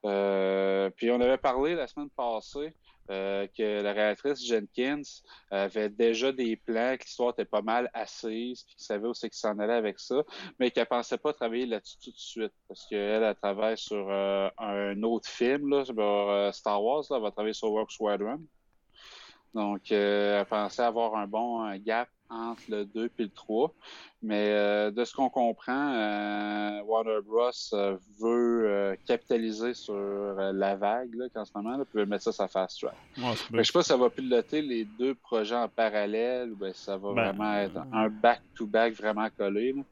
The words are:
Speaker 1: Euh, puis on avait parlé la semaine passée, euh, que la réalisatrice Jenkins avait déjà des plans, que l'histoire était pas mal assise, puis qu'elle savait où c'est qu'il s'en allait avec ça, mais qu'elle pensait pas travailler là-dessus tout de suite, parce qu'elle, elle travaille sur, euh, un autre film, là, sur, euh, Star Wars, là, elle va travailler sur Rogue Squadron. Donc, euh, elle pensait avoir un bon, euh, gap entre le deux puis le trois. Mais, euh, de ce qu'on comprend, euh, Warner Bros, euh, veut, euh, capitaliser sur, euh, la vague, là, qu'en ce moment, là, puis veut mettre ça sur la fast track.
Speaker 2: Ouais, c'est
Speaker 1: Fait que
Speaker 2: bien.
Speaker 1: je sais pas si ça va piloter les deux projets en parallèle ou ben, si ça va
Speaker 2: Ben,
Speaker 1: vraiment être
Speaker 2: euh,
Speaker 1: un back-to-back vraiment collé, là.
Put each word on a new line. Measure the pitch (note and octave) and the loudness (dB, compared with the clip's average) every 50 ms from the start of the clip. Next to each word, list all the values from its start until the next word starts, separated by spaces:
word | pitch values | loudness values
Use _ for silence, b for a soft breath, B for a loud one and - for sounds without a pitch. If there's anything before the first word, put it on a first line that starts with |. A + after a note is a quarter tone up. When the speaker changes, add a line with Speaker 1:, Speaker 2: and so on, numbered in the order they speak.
| - | 0
Speaker 1:
Euh, | G#2 G2+ G2+ G2+ G2+ G2 F#2+ F#2+ F#2+ F#2+ G2 G2 G2 F#2+ G2 G2 G2 F#2+ - | 0 0 2 2 2 2 2 2 2 2 2 2 2 2 2 0 0 -2 0
puis | - A#2 | 2 2
on | A#2+ B2 | 4 4
avait | B2 B2 C3 B2+ | 4 4 4 4
parlé | - C#3 B2 B2+ C#3 D#3 F3 | 2 0 2 2 2 0 0
la | E3+ C3+ A#2+ | -2 -4 -6
semaine | - D3 D3 C#3+ _ | -8 -12 -12 -10 _
passée, | - B2+ A#2+ A2+ A2 - - - C#3 D3 D#3 D#3+ _ b b b b - - | -4 -2 -2 -2 -4 -6 -8 -10 -8 -8 -8 -10 _ b b b b -12 -6
euh, | G2 F#2+ F#2+ G2 G2 G2 G2+ F#2+ _ - | -4 -4 -2 -2 -2 -2 -4 -4 _ -2
que | A2+ G#2 G#2 G#2 | -2 0 0 0
la | G#2 G2+ G2+ | 0 0 0
réalisatrice | G#2+ G#2+ G#2+ G#2 - - C#3 D3 C3 B2+ | 2 2 2 2 0 -2 -2 -2 -2 -2
Jenkins | A#2+ A#2 A2 G#2 G2 _ - B2 C3 D3 D3 C#3+ - - - B B B B B B | 0 0 0 0 -2 _ -2 -2 0 -2 -4 -6 -10 -16 -20 B B B B B B
avait | G2 G2 G2 G2+ - A2 G#2+ G#2 | -2 -2 -2 0 0 -2 -2 -2
déjà | G#2 G#2+ A#2 A#2 A2+ A2+ B2 C3+ C3+ | 0 4 4 4 4 4 0 0 0
des | B2+ B2+ A2+ A2+ - | 0 0 0 0 -2
plans, | _ - A2+ A2+ A#2 B2+ C3 B2 | _ -2 0 0 2 0 0 -2
que | - | -6
l'histoire | - - - B2 B2 | -14 -4 -2 0 0
était | A#2 - G#2+ | 0 -2 -4
pas | - - B2+ | 0 0 -2
mal | G#2 A2 A2+ A#2+ B2 B2 - | 0 2 0 0 0 -2 -4
assise, | A#2+ G#2+ - - - - A2+ A2 A2+ A#2+ B2 B2+ - - | -6 -8 -8 -10 -8 -6 -6 -4 -4 -6 -6 -8 -10 -14
puis | _ - | _ -20
qu'elle | _ - | _ -6
savait | - A2 G#2 G#2 A#2+ | -4 -4 -2 -2 -4
où | A#2 | -4
c'est | - - A2+ | -4 -8 -10
qu'il | - - | -10 -4
s'en | - A2 G#2 G#2 | -2 -2 -2 0
allait | G#2 G#2+ | 0 2
avec | A#2+ A#2+ A2 G#2 F#2+ - | 2 2 2 0 -4 -6
ça, | - - B2+ C#3 D3+ B B B B F#3 B _ | -6 -2 0 0 0 B B B B -14 B _
mais | B2+ B2 | 0 2
qu'elle | - C3 A#2 - | 2 2 0 2
pensait | B2+ A#2+ A#2 - B2+ A#2 | 0 -2 0 -2 -4 -2
pas | _ D3+ | _ -2
travailler | D3 - B2 A#2 A2+ A#2+ C3 | -2 0 -4 -2 -2 -2 -2
là-dessus | B2 A2+ G#2 _ - - - - | -2 -2 -4 _ -10 -20 -18 -18
tout | B2+ | -18
de | A#2+ - | -16 -14
suite, | - - - A#2 A2 G#2 _ _ _ _ | -16 -12 -8 -6 -6 -6 _ _ _ _
parce | G2 - - - | -18 -18 -12 -6
qu'elle, | A2 G#2 G2+ G2+ G#2+ A2 A2+ | -4 -2 0 0 2 2 2
elle | G#2+ G2+ | 2 0
travaille | _ - G2+ G2 G2+ A2 A2 A2 G#2+ | _ -2 -2 0 0 0 0 0 -2
sur, | - - G#2+ G#2 G2 G2 | -4 -6 -4 -4 -2 -2
euh, | G2 G2 G2 G2 G2 G2 G2 G2 - - | -2 0 0 2 2 2 0 0 -2 -4
un | A2+ G#2 G2+ G2+ G2+ G2+ G2+ G2+ G#2+ | -6 -4 -2 -2 -2 -2 -2 -2 0
autre | A2+ A#2 A2 - - | 0 0 0 -4 -8
film, | - - B2 B2 C3+ C#3+ C#3+ C#3 | -4 0 2 2 2 2 2 2
là, | C#3+ C#3+ C3+ | 2 2 2
sur, | B2+ B2 A2 | 0 -2 0
euh, | G#2+ G#2 G#2 G2+ G2+ G2+ G2+ G2+ G2+ G2+ | 2 2 4 2 2 2 2 2 2 2
Star | G2 - - G#2+ G#2 G#2 G2+ | -2 -2 -2 0 0 2 2
Wars, | A#2 C3+ D3+ C#3+ - | 2 0 0 -2 -2
là, | D3 | -2
elle | B2+ A2 | -2 -2
va | G#2 | -2
travailler | - - G#2+ G#2+ G#2+ | -4 -2 -4 -4 -4
sur | - - A2 | -2 -2 0
Rogue | G#2+ A2 A2 - | 0 0 -2 -4
Squadron. | - - A2 G#2 G2+ G2 G2+ G#2+ C3 D#3 E3 D3+ _ _ _ _ _ _ _ _ B B B B B B B B B B B B _ | -6 -2 0 0 0 0 -2 -4 -4 -8 -10 -16 _ _ _ _ _ _ _ _ B B B B B B B B B B B B _
Donc, | A2+ G#2 G2+ G2+ F#2+ _ - | -4 -2 -2 -2 -4 _ 0
euh, | A2 G#2 G2+ G2+ G2+ G#2 G#2 G2+ G#2 G2+ | 2 2 4 4 4 4 4 4 4 2
elle | G2 | 2
pensait | - A2+ G#2+ G#2 G2 - - | 2 0 0 0 -2 -2 0
avoir | A#2+ A#2 A2 A#2 A#2 A2+ A2 | 0 0 2 2 0 0 0
un | A2 G#2 G2 | -2 -4 -2
bon, | G#2 A2 A#2 A#2+ A#2+ A2+ A2+ | -2 -2 -2 -2 -2 -4 -4
euh, | G#2+ G2 F#2+ G2+ | -4 -6 -6 -4
gap | A2 A2 A#2 B2 - _ _ _ _ | -2 -2 -2 -2 -4 _ _ _ _
entre | A#2 A#2 A2+ A#2 A#2 A2+ - - | -10 -8 -8 -8 -8 -10 -8 -6
le | A2 G#2 G#2 | -4 -4 -4
deux | G2+ - A2 A2+ A#2+ | -4 -4 -4 -4 -4
puis | _ - A2+ | _ -4 -6
le | G2+ | -6
trois. | _ - - - G#2+ A2 C3+ D#3+ - B B B B B B B B B - | _ -14 -8 -4 0 0 0 0 -2 B B B B B B B B B -6
Mais, | A2 G#2+ G#2 G#2+ G#2 | -2 0 2 2 2
euh, | G#2 G#2 G#2 G#2 G#2 G#2 G#2 G#2+ | 2 4 4 2 2 2 2 0
de | G2+ A#2 A#2+ | 0 -2 -2
ce | - - | -2 -2
qu'on | - C3+ B2+ | -2 -2 0
comprend, | - C3+ A#2+ A#2 A2 - - - B2+ C3+ C#3+ C#3+ C3 | 2 2 0 0 0 -2 -6 -4 -4 -2 -2 -2 0
euh, | A#2 G#2+ G#2+ G#2 G#2 G#2 G#2 G#2 G#2 G#2 G#2+ G#2 G#2 G#2 G#2 G#2 G#2 G#2 G#2 | 0 0 0 0 -2 -2 -2 -4 -4 -4 -4 -2 -2 -2 -4 -4 -6 -2 0
Warner | A2 A2+ A2+ A2+ A2 G#2+ G2+ | 2 2 2 2 0 0 -2
Bros, | G#2 A2 A#2 A#2+ B2 B2 - - - - | 0 2 2 2 2 0 -4 -6 -4 0
euh, | G#2 G2+ G2 G2 F#2 F#2+ _ - G#2 | 0 2 0 0 -2 -8 _ -14 -2
veut, | A2 A2+ A#2 A#2+ A#2+ A#2+ A#2+ A#2 A2+ | 0 2 4 4 4 4 4 4 4
euh, | G#2+ G2+ G2+ G2+ G2 G2 - - | 4 4 2 2 0 -2 -4 0
capitaliser | - B2 A#2 - _ C3 A#2 A2+ A2 G#2+ G#2+ A2+ A#2+ A#2+ | 0 0 0 2 _ 0 0 2 0 -2 -2 -4 -4 -4
sur, | - - - G#2 | -6 -8 -6 -4
euh, | G2+ G2+ G2+ G2+ G2+ G2+ G2+ G2 G2 G2 G2 G2 | -4 -2 -2 -2 -2 -2 -4 -2 -2 -2 0 0
la | G2 G2 G2 G2 | 2 2 2 2
vague, | F#2+ G2+ G2+ G#2+ A#2+ B2+ B2 A2+ | 2 2 0 0 0 -2 -6 -8
là, | A#2 B2 B2 | -8 -8 -8
qu'en | _ A2+ G#2+ | _ -8 -10
ce | - _ | -8 _
moment, | G#2 G#2 A2+ B2 C3+ | -8 -6 -6 -4 -4
là, | C#3 | -6
puis | - - G#2+ | -2 0 0
veut | G#2 G2 | 0 2
mettre | - G2 - | 0 -2 0
ça | A2+ | -2
sur | G#2+ - G2+ | 0 0 -2
la | F#2 | 0
fast | - G2 F#2+ F#2 - - | 0 0 0 0 -4 -6
track. | - - - - - - - - | -6 -8 -8 -8 -20 -16 -10 -4
Speaker 2:
Ouais, | B2 B2 A2+ | -2 -2 -2
c'est | |
Speaker 1:
Fait | G#2+ - - | -2 -4 -2
que | - | 2
Speaker 2:
bien. | A#2 | 2
Speaker 1:
je | A2+ - | 2 4
sais | - | 4
pas | F3 F3 | 4 4
si | - | 4
ça | D3 B2+ | 4 6
va | B2 A#2+ | 6 4
piloter | - - C3+ B2+ B2 A#2+ A2+ - - D3+ D3+ | 4 2 0 2 4 2 2 2 -2 -2 -2
les | C#3+ B2 A2+ A2 | 0 -2 -2 -4
deux | G#2 G#2+ A2 B2 C3+ C3+ | -4 -4 -2 0 0 0
projets | - _ - B2 A2+ G#2+ G#2 A#2 | -2 _ -2 0 0 0 2 0
en | A#2+ A#2 G#2+ | 0 0 -2
parallèle | _ - A2+ A2 G#2 G#2+ G#2 G2+ G#2 A2 A#2 B2 B2+ B2+ B2 A#2 A2 | _ 2 2 2 4 2 0 2 2 0 2 0 0 -2 -4 -6 -6
ou | |
ben, | G2 G2 F#2+ F#2 | -6 -6 -8 -8
si | - - | -8 -6
ça | - G2 F#2+ | -6 -6 -4
va | G2 G2+ G2+ | -4 -2 0
Speaker 2:
Ben, | G2 - | 2 2
Speaker 1:
vraiment | F#2+ G2 G2 G#2+ G#2+ G#2 | 2 0 0 0 0 2
être | G#2 G2+ F#2+ F#2 F#2 | 2 0 0 -2 -8
Speaker 2:
euh, | D#2 C3 A2+ | -8 -4 0
Speaker 1:
un | A2 A2 G#2+ | 2 2 2
back-to-back | G#2+ G#2+ G#2+ A#2 A#2+ - - - - - A2+ G#2 G#2 A2 A2+ A#2 A2 | 2 4 4 4 4 4 -2 -20 -10 -8 -8 0 4 4 4 4 2
vraiment | - G#2 G#2+ G#2+ G#2+ A2 A2 - - | 0 -2 -2 0 0 -2 -4 -2 -2
collé, | G#2 G2 G2 G#2 A#2 C3 C3+ | -2 0 0 0 0 0 -2
là. | C#3 C#3 _ | -2 -6 _